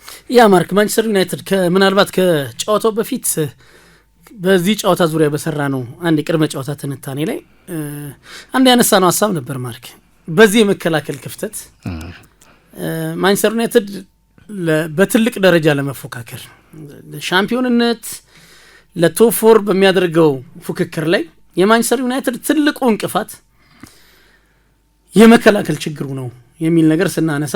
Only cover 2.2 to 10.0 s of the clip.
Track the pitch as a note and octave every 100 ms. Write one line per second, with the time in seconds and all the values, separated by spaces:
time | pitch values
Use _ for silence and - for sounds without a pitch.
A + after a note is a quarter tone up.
2.2 | F#3 D#3 B2+ - - G#3 A3 G#3+ G#3 B3+
3.2 | - - C#3+ - _ _ _ _ _ _
4.2 | _ A#3 F3+ F#3+ F3 G#3 G#3 F3 E3 D#3+
5.2 | D3 D3 - D3 C#3+ C3+ A#2 - E3+ D3+
6.2 | D3 E3 D3+ D#3 C3 C#3+ C#3 C3 C#3+ C3+
7.2 | D#3+ - - _ - E3 D3 D3 D3 -
8.2 | - - - C4 C4 A#3+ - G3 F3+ -
9.2 | G#3+ E3+ B2+ C3 B2 A#2 - -